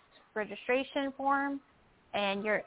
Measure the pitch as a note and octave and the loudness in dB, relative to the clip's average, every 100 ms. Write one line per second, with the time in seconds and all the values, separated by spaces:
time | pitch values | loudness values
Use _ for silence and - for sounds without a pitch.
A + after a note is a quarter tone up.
0 | _ - _ A3 G#3 G3+ - B3+ C4 D4 | _ -20 _ -6 -6 -6 0 0 2 -2
1 | C#4 C4 C4+ C#4 C#4 C#4 - _ _ _ | -2 -2 2 2 2 -4 -8 _ _ _
2 | - G3+ G3+ G3 G#3+ G3+ | -6 -2 0 0 2 0